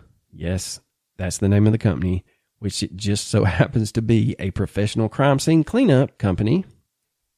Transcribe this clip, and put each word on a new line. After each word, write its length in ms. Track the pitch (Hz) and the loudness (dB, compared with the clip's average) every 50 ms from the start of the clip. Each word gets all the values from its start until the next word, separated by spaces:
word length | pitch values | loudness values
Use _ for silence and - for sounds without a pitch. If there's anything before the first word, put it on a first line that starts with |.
| - _ _ _ _ _ - | -8 _ _ _ _ _ -16
yes, 480 | 73 78 85 95 92 - - - - _ _ _ _ _ _ _ | -8 -6 -4 -4 -4 -6 -8 -14 -16 _ _ _ _ _ _ _
that's 220 | - 92 90 - | -8 -8 -6 -4
the 100 | - 104 | -2 0
name 180 | 98 101 104 107 | 2 4 4 4
of 60 | 107 | 4
the 60 | 110 | 2
company, 480 | 113 - 107 82 - 87 90 92 92 - _ _ _ _ _ _ - | 2 0 0 -2 0 -2 -2 -2 -4 -6 _ _ _ _ _ _ -8
which 240 | 107 101 - - - | -8 -8 -6 -6 -8
it 140 | - - | -8 -8
just 320 | 95 107 101 104 104 - - | -8 -4 -4 -4 -4 -4 0
so 140 | - 107 104 | 0 2 2
<laughs> 20 | |
happens 480 | 95 82 87 - 147 - 123 110 104 - | 2 2 0 0 0 0 -2 -2 -2 -4
to 80 | 117 | -4
be 340 | 113 113 117 107 113 139 170 | 0 2 2 2 2 0 -2
a 140 | - - 95 | -4 -6 -8
professional 560 | - - 98 - - 98 104 107 - - 113 | -4 -4 -6 -6 -4 -4 -4 -2 -2 -2 -2
crime 320 | 104 - - 139 143 139 139 | -2 -2 0 2 2 2 2
scene 240 | - 170 165 160 151 | 2 2 2 2 2
cleanup 540 | - - 240 277 196 135 127 139 - _ | 0 0 0 2 4 4 4 2 0 _
company, 480 | - - 101 90 - 104 110 143 190 185 - _ _ _ _ _ _ _ _ _ _ _ _ _ | -4 -2 -2 0 0 0 0 0 -2 -2 -6 _ _ _ _ _ _ _ _ _ _ _ _ _